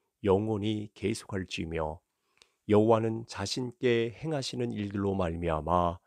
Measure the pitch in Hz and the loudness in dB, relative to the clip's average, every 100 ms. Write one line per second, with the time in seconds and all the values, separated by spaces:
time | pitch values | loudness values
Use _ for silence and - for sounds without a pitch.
0 | _ _ 101 95 110 107 104 107 104 - | _ _ 2 4 2 -2 -2 -4 -6 -6
1 | 98 113 - 98 92 - 82 80 78 76 | -4 -4 -6 -8 -6 -8 -6 -4 -4 -6
2 | _ _ _ _ _ _ - 104 110 110 | _ _ _ _ _ _ 4 6 8 4
3 | 113 113 117 - 101 135 123 - 123 117 | 2 -4 -8 -8 -6 -4 -6 -2 2 2
4 | 117 104 160 143 123 123 120 104 101 101 | 0 -4 -6 -6 -6 -4 -4 -4 -4 -2
5 | 98 95 87 85 85 76 78 90 87 85 | 0 0 0 -2 -2 -2 2 2 2 -2